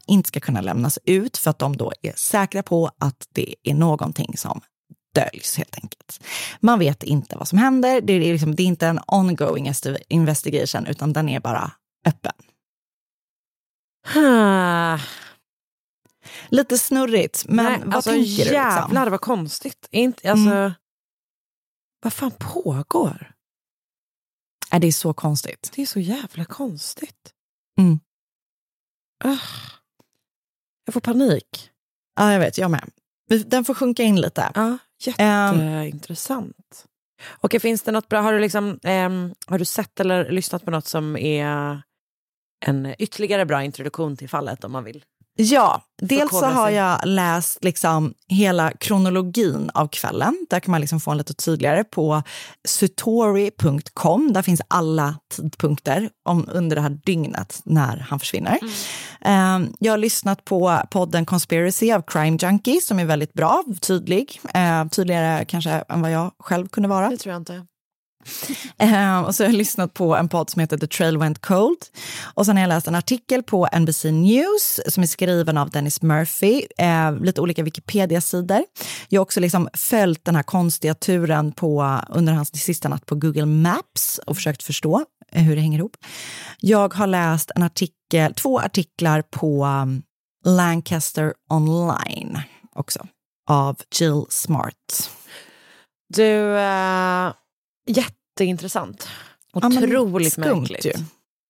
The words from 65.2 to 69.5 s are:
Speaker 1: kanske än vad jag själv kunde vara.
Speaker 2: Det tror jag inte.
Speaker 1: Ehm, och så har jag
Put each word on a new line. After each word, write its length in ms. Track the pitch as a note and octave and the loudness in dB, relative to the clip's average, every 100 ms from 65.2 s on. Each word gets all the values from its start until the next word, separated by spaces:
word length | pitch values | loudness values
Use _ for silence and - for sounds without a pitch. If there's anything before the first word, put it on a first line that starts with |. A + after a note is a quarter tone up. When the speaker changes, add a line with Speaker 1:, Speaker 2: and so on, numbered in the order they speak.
| E3 D#3 D#3 | 2 0 -2
Speaker 1:
kanske 240 | F3 D#3+ | -4 -2
än 300 | D#3 - E3 | -2 -2 -2
vad 100 | D#3+ | 0
jag 200 | D#3+ F3 - | 0 -2 -6
själv 280 | - F3+ F#3 | -4 -4 -2
kunde 220 | - G3+ | -2 0
vara. 200 | F#3+ G#3 | 2 0
Speaker 2:
Det 80 | B3 | -2
tror 140 | G3+ | -8
jag 80 | F3 | -10
inte. 240 | E3 F3+ F3 _ _ _ _ _ - - - C#4 - - | -10 -14 -16 _ _ _ _ _ -18 -12 -10 -10 -10 0
Speaker 1:
Ehm, 460 | A3 G#3 G3 F#3 F3 | 2 4 4 2 0
och 100 | F#3+ | 2
så 80 | |
har 60 | |
jag 60 | G#3 | 2